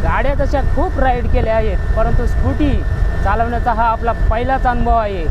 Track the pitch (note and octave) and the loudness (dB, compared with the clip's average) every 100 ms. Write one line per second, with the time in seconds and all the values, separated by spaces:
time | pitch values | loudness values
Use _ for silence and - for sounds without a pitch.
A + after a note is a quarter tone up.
0 | D#4+ - B3+ C4+ C#4 C#4 C4+ B3 F4 - | 0 0 0 0 0 0 0 0 0 0
1 | C4 B3 A#3 B3 A#3 A3 G#3+ - - - | 0 0 0 0 0 0 0 -2 -2 0
2 | A3+ A3+ A#3 - B3 C#4+ D4 - - - | 2 2 2 0 0 0 0 0 0 0
3 | - - G3 G#3+ A#3 A#3+ A#3 A3 A#3 A3+ | 0 0 0 0 0 -2 -2 0 0 0
4 | A#3 A3 - A3+ B3 C4 B3+ A#3+ A#3 A#3 | -2 0 0 0 0 0 0 0 2 0
5 | G#3+ F#3+ D#3+ | 0 -4 -4